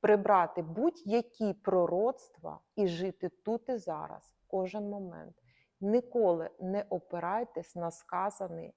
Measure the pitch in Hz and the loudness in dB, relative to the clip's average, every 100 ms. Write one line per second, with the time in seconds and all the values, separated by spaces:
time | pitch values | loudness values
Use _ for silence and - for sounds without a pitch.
0 | 208 214 202 196 170 - 160 165 302 339 | 6 6 6 4 4 -2 -6 0 0 -2
1 | 202 233 233 _ 214 185 - 185 175 175 | -2 0 -2 _ -4 -2 2 2 4 2
2 | 226 254 - _ 165 151 _ - 196 170 | 0 -2 -12 _ -14 -14 _ 0 0 0
3 | 190 - 180 _ - 233 233 240 185 151 | -6 -4 -8 _ -6 -4 -4 -6 -4 -8
4 | 156 - _ _ _ 190 185 202 202 202 | -8 -12 _ _ _ -4 -2 -4 -8 -8
5 | 190 165 160 - _ _ _ _ 196 233 | -10 -12 -16 -20 _ _ _ _ 2 2
6 | 240 247 208 170 160 - 185 202 202 180 | 2 4 4 4 -2 -8 -4 -4 -2 -6
7 | - 175 170 208 240 - 170 175 170 - | -6 -6 -2 -2 -4 -8 -10 -6 -6 -8
8 | - 180 196 - 185 165 165 | -8 -4 -4 -4 -10 -8 -14